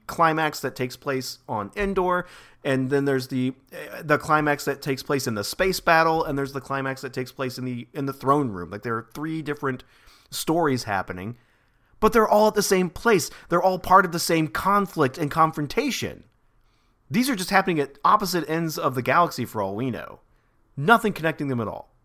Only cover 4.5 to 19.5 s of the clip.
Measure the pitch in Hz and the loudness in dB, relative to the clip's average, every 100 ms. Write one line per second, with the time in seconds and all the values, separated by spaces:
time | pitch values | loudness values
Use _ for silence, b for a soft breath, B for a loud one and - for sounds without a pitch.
4.5 | 143 - 135 151 131 - 143 123 107 101 | 0 -2 -4 -4 -4 -2 -2 -2 -4 -4
5.5 | - 190 180 - 165 165 160 160 139 139 | -2 -2 0 2 4 4 2 0 -2 -4
6.5 | 139 - 135 135 131 135 123 127 - 131 | -8 -6 -6 -4 -6 -8 -8 -8 -6 -8
7.5 | 127 127 120 120 156 139 135 135 147 131 | -6 -8 -8 -10 -8 -6 -4 2 2 2
8.5 | 95 85 104 120 113 113 - 156 160 147 | -6 -10 -10 -6 -6 -6 -10 -8 -6 -6
9.5 | 147 139 127 - b b b b - - | -6 -4 -6 -10 b b b b -8 -2
10.5 | 160 156 127 - 98 90 90 98 120 _ | 2 2 0 -2 -4 -4 -8 -10 -12 _
11.5 | _ _ _ _ - 214 233 214 208 214 | _ _ _ _ 0 2 4 4 6 4
12.5 | 208 196 190 180 - 233 196 - B B | 2 2 2 2 0 2 2 2 B B
13.5 | 175 190 180 - 185 185 165 - 165 156 | 2 2 0 4 6 6 0 0 0 0
14.5 | - 190 202 196 165 135 127 147 160 160 | -2 0 2 0 2 0 0 -4 2 2
15.5 | 156 147 - 285 - 92 52 _ _ _ | 2 -4 -2 -2 -2 -6 -10 _ _ _
16.5 | _ _ _ _ _ - 165 254 208 175 | _ _ _ _ _ -4 -2 0 -2 2
17.5 | 196 190 160 139 - 165 160 190 175 151 | 2 2 0 -2 0 2 4 2 -2 0
18.5 | 165 165 151 160 127 123 151 170 - 113 | -2 -2 -2 -2 -2 2 2 2 0 -6